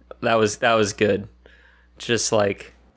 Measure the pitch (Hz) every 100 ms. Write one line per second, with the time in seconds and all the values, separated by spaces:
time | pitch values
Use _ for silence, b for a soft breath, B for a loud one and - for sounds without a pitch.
0 | _ - 120 113 107 - 120 113 101 -
1 | 104 98 107 _ b b b b b -
2 | - 113 - 110 101 101 - - _